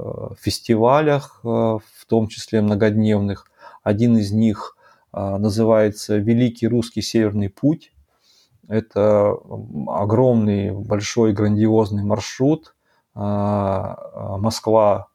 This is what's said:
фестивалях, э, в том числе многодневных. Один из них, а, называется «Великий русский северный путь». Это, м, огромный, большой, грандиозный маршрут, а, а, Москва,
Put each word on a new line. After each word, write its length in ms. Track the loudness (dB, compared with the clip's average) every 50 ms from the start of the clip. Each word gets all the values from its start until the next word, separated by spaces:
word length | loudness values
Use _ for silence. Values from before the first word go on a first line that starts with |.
| -10 -10 -10 -10 -12 -14 -14 -8
фестивалях, 1000 | -6 -6 -6 -4 -2 0 2 4 4 4 4 4 2 2 0 0 -2 -8 -16 _ -6
э, 40 | -4
в 580 | -2 0 0 0 -2 -4 -8 _ _ -20 -6 _
том 200 | 0 0 0 -2
числе 320 | -6 -12 -8 -2 -2 0
многодневных. 840 | 0 0 0 2 2 2 2 2 2 2 2 0 0 -2 -6 -8 -12 _ _ _ -20 -20 -20 -6
Один 340 | _ -2 0 2 2 4 4 2
из 140 | 2 0
них, 440 | 0 2 2 2 0 -2 -8 -14 -18 _ _ _ _ _ _ _
а, 260 | -10 -8 -6 -4 -4 -2
называется 800 | -2 -2 0 2 2 4 4 4 4 2 0 -4 -4 -2 -2 0
«Великий 500 | 2 2 2 2 2 0 -2 -2 -2 0
русский 320 | 0 -2 -2 -4 -6 -8
северный 460 | -6 -2 0 0 0 2 0 -2 -4 -4
путь». 440 | -4 -2 -2 -2 -2 -2 -6 _ _ _ _ _ _ _ _ _ _ _ _ _ _ _ _ -4
Это, 680 | -4 -4 -4 -2 -2 0 2 4 4 4 2 2 0 -4 -8 -14
м, 380 | -14 -14 -14 -10 -10 -8 -8 -6
огромный, 800 | -4 -4 -2 0 2 4 4 4 4 2 2 2 0 0 -2 -4
большой, 600 | -6 -6 -4 -4 -4 -4 -4 -4 0 2 2 2
грандиозный 720 | 2 2 0 2 2 2 2 4 4 2 2 0 -2 -4 -2
маршрут, 680 | -2 -4 -4 -6 -10 -4 -2 0 0 0 -2 -4 -14 _ _ _ _ _ _ _ _ _
а, 800 | -8 -6 -4 -2 -2 -2 -2 -2 0 0 -2 -2 -4 -6 -8 -10 -14 -16 -16 -14
а, 220 | -12 -10 -8 -6 -4
Москва, 720 | -4 -4 -4 -2 0 2 4 4 6 4 2 0 -2 -10 _